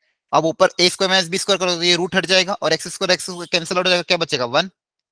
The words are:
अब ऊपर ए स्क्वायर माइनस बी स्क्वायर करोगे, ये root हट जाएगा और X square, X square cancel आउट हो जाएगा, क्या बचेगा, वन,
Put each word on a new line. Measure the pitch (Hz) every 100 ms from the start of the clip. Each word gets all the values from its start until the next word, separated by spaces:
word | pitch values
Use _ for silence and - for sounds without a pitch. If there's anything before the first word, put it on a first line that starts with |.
| _ _ _
अब | 147
ऊपर | 160 - 185 -
ए | 175
स्क्वायर | - 196
माइनस | 190 165
बी | 185
स्क्वायर | - 190
करोगे, | 185 170 175
ये | 170
root | 175 185
हट | 170
जाएगा | 185 180
और | 208 156
X | 160 180
square, | - 185
X | 180
square | - 175 170
cancel | 175 165 185
आउट | 185
हो |
जाएगा, | 175
क्या | 165 175
बचेगा, | 165 131 120
वन, | 139 185 - _ _ _